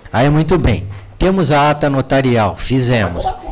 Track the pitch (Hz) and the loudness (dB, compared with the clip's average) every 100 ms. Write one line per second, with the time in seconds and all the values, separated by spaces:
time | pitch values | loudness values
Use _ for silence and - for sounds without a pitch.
0 | - 110 139 151 160 180 131 101 - - | -6 0 2 2 2 2 2 -2 -4 -12
1 | - - 175 190 143 147 143 147 147 135 | -16 -4 0 0 2 2 2 2 0 -2
2 | 127 135 131 117 104 - - 131 120 120 | 0 2 2 2 0 -2 -2 0 2 0
3 | 92 85 - - - | 0 -4 -6 -6 -10